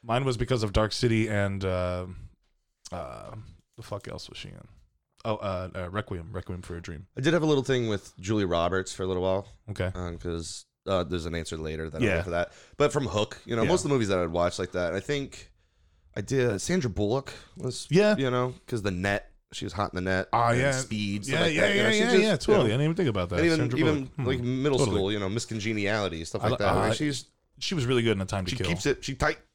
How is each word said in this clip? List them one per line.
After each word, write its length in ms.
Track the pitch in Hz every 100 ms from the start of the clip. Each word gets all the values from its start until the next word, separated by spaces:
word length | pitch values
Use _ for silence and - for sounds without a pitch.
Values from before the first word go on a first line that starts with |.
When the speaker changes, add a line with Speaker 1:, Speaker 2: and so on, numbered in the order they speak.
Speaker 1:
Mine 200 | 117 120
was 120 | 135 117
because 280 | 120 127
of 80 | 107
Dark 180 | 98 107
City 360 | - 123 113 110
and, 360 | 104 101 98
uh, 420 | 95 90 90 90 90 92 - _ _ _ _ _ -
uh, 400 | 87 71 57 - 110 - - _ -
the 60 |
fuck 240 | 117 101 -
else 200 | - -
was 80 | -
she 120 | -
in? 180 | 64 - - _ _ _ _
Oh, 120 | 113 107
uh, 320 | 104 92 92 90
uh, 140 | 90
Requiem, 400 | 98 107 90 82
Requiem 280 | 92 - 90
for 140 | - 85
a 60 |
Dream. 240 | 87 80 95 -
Speaker 2:
I 40 |
did 140 | 135
have 100 | 170
a 20 | 156
little 160 | 143
thing 260 | 131 131 113
with 240 | 101 - -
Julia 300 | 92 107 98
Roberts 440 | 85 85 92 95
for 120 | -
a 20 | 92
little 160 | 92
while. 240 | 92 95 101 - -
Speaker 1:
Okay. 220 | 101 92
Speaker 2:
Um, 240 | 90 87 82
'cause, 460 | 87 85 82 - - _ -
uh, 160 | 95
there's 220 | 87 87 82
an 100 | 85
answer 200 | 80 80
later 320 | 78 78 80
that 100 | 76
I'll 40 |
Speaker 1:
Yeah. 140 | 113 85
Speaker 2:
get 80 |
for 60 | 87
that. 220 | 85 85 - - -
But 140 | 143
from 140 | 151 131
Hook, 320 | 104 107 - -
you 80 |
know, 80 | 117
Speaker 1:
Yeah. 60 | 113
Speaker 2:
most 160 | 180
of 60 | 170
the 40 |
movies 140 | 139 104
that 100 | 95
I'd 120 | 85
watch 280 | 85 87 -
like 140 | 92
that, 200 | 90 87
I 60 | 90
think 540 | - 147 139 - - _ _ _ _ _ _ -
I 40 |
did. 400 | 107 131 123 101
Sandra 300 | - 180 127
Bullock 420 | 92 104 127 139 - - -
was, 300 | 131 117 -
Speaker 1:
Yeah. 280 | 160 208 208
Speaker 2:
you 120 | 135
know, 260 | 123 127 123 -
'cause 160 | 120
The 80 | 98
Net. 400 | 90 98 101 - _ _
She 120 | -
was 80 | 101
hot 180 | 95 101
in 40 | 90
The 40 | 92
Net 180 | 92 95
Speaker 1:
Ah, 160 | 117 117
Speaker 2:
and 80 | 120
Speaker 1:
yeah. 140 | 135
Speaker 2:
Speed, 540 | 131 131 107 104 101 98
stuff 80 | -
Speaker 1:
Yeah, 60 |
Speaker 2:
like 100 | 170
Speaker 1:
yeah, 60 | -
Speaker 2:
that. 160 | - 98
You 60 |
know, 60 | -
Speaker 1:
yeah, 40 |
Speaker 2:
she 60 | 214
Speaker 1:
yeah, 100 | -
Speaker 2:
just, 120 | -
Speaker 1:
yeah, 120 | 214 202
totally. 180 | -
Speaker 2:
you 40 | 214
know. 60 |
Speaker 1:
I 40 | 123
didn't 120 | 117
even 140 | 151 165
think 120 | 165
about 200 | 101 87
that. 80 | 110
Speaker 2:
And 100 | 165
even, 120 | 160
Speaker 1:
Sandra 180 | 127 127
Speaker 2:
even, 160 | 160
Speaker 1:
Bullock. 200 | 151 131 -
Hmm. 80 | 127
Speaker 2:
like, 140 | 127
middle 380 | 120 131 139 131
Speaker 1:
Totally. 180 | 135 104
Speaker 2:
school, 160 | 95
you 60 | 107
know, 80 | 95
Miss 180 | 110 -
Congeniality, 800 | 113 104 107 101 107 98 80
stuff 180 | 82 107
Speaker 1:
I 60 | 110
Speaker 2:
like 100 | 120
Speaker 1:
li-, 80 | 101
Speaker 2:
that. 80 |
Like, 160 | 104 104
Speaker 1:
uh, 40 |
Speaker 2:
she's 320 | 113 151 131 - _ _ -
Speaker 1:
she 160 | - 180
was 100 | 120
really 160 | 127
good 140 | 117 101
in 40 |
A 40 | 95
Time 180 | 101 90
to 40 |
Speaker 2:
she 60 | 123
Speaker 1:
Kill. 100 | 90
Speaker 2:
keeps 180 | 85 143
it, 180 | 139
she 100 | -
tight. 240 | 139 151 165 _